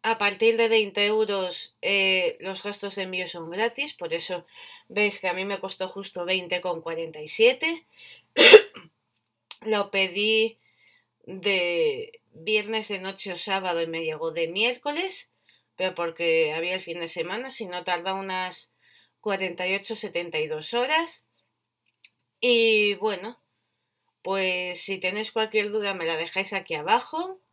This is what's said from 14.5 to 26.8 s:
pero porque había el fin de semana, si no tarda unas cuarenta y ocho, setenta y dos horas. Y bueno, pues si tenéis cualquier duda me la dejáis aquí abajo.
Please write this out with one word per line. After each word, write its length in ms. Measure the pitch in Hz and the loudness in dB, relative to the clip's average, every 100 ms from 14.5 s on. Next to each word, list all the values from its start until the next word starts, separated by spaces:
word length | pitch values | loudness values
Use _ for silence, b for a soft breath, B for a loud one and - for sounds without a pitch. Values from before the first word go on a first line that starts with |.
| 185 233 240 294 294 381 370 - _ b b _ - | 0 -2 -2 -6 -4 -6 -8 -12 _ b b _ -6
pero 180 | 185 | -6
porque 580 | 185 170 165 170 165 151 | -2 -6 -2 2 2 2
había 220 | 160 175 | 0 -4
el 60 | 185 | -6
fin 180 | 180 170 | -6 -8
de 80 | 170 | -6
semana, 460 | 175 165 214 262 | -6 -6 -6 -8
si 140 | - 196 | -8 -8
no 180 | 175 | -6
tarda 300 | 175 175 185 | -2 -2 -2
unas 580 | 190 190 185 185 - - b b b b b | -4 -4 -4 -4 -8 -14 b b b b b
cuarenta 460 | 214 196 185 170 185 | -4 -2 -4 -4 -2
y 80 | |
ocho, 220 | 196 190 214 | -2 -4 -8
setenta 420 | 202 175 175 165 | -4 -6 -4 -4
y 80 | 151 | -4
dos 260 | 156 156 | -4 -4
horas. 540 | 240 262 311 330 - _ _ _ _ _ _ _ _ - _ _ _ | -2 2 0 0 -10 _ _ _ _ _ _ _ _ -20 _ _ _
Y 540 | 247 233 226 214 208 | 2 4 6 4 4
bueno, 440 | 190 214 185 202 247 _ _ _ _ _ _ _ _ | 0 -2 -4 -8 -14 _ _ _ _ _ _ _ _
pues 580 | 185 196 185 180 180 180 | -4 -2 0 -2 -4 -6
si 160 | - 190 | -4 -4
tenéis 340 | 185 208 214 | -4 -4 -4
cualquier 400 | 226 220 214 208 | -4 0 0 0
duda 220 | 214 202 | -2 -2
me 140 | 190 165 | -2 -2
la 100 | 160 | -2
dejáis 380 | 170 190 196 | -4 -4 -4
aquí 200 | 196 190 | -6 -6
abajo. 640 | 156 | -6